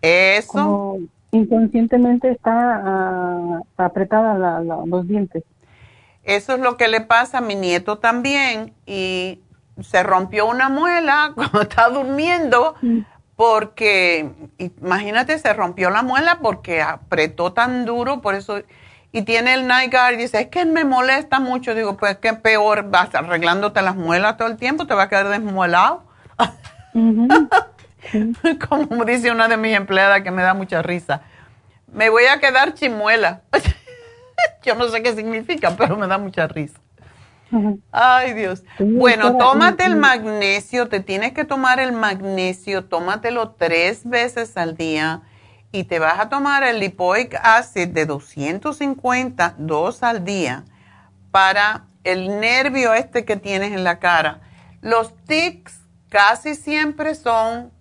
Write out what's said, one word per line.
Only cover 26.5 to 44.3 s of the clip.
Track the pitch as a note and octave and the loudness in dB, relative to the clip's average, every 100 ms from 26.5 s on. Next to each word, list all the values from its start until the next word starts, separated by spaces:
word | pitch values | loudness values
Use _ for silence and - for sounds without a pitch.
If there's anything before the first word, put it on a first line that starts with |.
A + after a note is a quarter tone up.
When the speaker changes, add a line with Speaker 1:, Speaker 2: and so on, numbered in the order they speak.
| - - - - | -4 -20 -20 -6
Speaker 2:
Ujú. | A#3+ A3+ A3 A#3+ | 0 2 2 4
Speaker 1:
<laughs> | G4+ D4 - A#4+ _ - _ - | 4 4 2 0 _ -20 _ -8
Speaker 2:
Sí. | G#3+ A3 A#3 E4 D#4 - | -4 -4 -2 -2 -2 -2
Speaker 1:
Como | D4 D4+ A#3 | -2 -2 -2
dice | A3+ B3 A#3+ | 0 0 0
una | A#3 A3+ | 2 2
de | A3+ | 2
mis | A3 G#3+ | 2 0
empleadas | F#3+ F#3+ G3 G3 | 0 4 6 4
que | F#3+ | 2
me | F#3 | 0
da | F#3 | 2
mucha | F#3+ F#3+ E3+ | 2 -2 -4
risa, | E3 F3 - C#3+ - - - _ _ _ _ | -2 -6 -4 -6 -6 -20 -20 _ _ _ _
"Me | G3+ A3 | 0 4
voy | A3+ | 6
a | B3 C#4+ | 6 4
quedar | C#4 C4 C#4 | 4 4 2
chimuela". | D4+ C#4+ A3 G#3 A3+ F#3+ F#3 _ | 0 -4 -2 0 2 2 -2 _
<laughs> | - - - - B4 A#4 A#4+ B4+ - E5 - | -2 -2 -6 -14 -20 -20 -20 -14 -2 -2 -2
Yo | - | -4
no | A#3 A#3+ | 0 0
sé | A3+ | 0
qué | A#3 | -2
significa, | A3 A3 A3+ A3 E4 F#3+ F3+ | -2 -6 -6 -6 -2 -2 0
pero | - G3+ | -2 0
me | F#3+ | -2
da | G3 | -4
mucha | G3 F#3 D#3 | -4 -4 -4
risa. | - D3 - _ _ - _ - _ _ | -4 -10 -12 _ _ -20 _ -20 _ _
Speaker 2:
Ujú. | A#3 G#3 G3+ _ | -2 -2 -4 _
Speaker 1:
Ay, | - B3 B3+ B3+ | 2 4 4 2
Dios. | A3 G3 F#3 _ - | -4 -6 -6 _ -4
Speaker 2:
Sí, | G3+ | 0
Speaker 1:
Bueno, | A#3 B3 A3+ A3+ | 4 4 4 2
Speaker 2:
doctora, | B3 A#3+ | 4 4
Speaker 1:
tómate | C#4+ E4+ F4+ | 6 4 4
Speaker 2:
y, | F#4 | 0
Speaker 1:
el | E4 | 4
Speaker 2:
y | |
Speaker 1:
magnesio, | C#4+ B3 A3 G#3+ G3 G3+ G3+ B3 A#3+ | 4 2 -2 -2 0 0 -2 -4 -2
te | G#3 | -4
tienes | F#3+ F#3+ A#3 | -4 -4 -4
que | C4 | -4
tomar | D4+ C4+ B3+ B3+ | -4 0 2 2
el | C4 | 0
magnesio, | A#3 G#3+ F#3+ G3 F#3+ F#3 F#3 - G3 | -2 -2 -4 -6 -2 -4 -4 -6 -8
tómatelo | F#3 E3+ F3 G#3 A#3 A#3+ A3+ | -4 -6 -4 -4 -4 -4 -6
tres | _ E3 E3 F3 A3+ A#3+ | _ 0 2 2 -2 -4
veces | A#3+ A#3+ | -2 -2